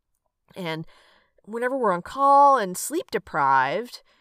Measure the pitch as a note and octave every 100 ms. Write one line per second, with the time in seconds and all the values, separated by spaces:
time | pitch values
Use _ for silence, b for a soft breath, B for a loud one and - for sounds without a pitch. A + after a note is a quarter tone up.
0 | _ _ _ _ _ - E3+ D#3+ D#3+ b
1 | b b b b - A3+ B3 C4+ A3 F3
2 | - C4 C#4 C#4 C#4+ C4 F#3+ F#3 - D#4+
3 | - G3+ - D#3+ C3+ C3+ C3 F3 B3 -
4 | _ b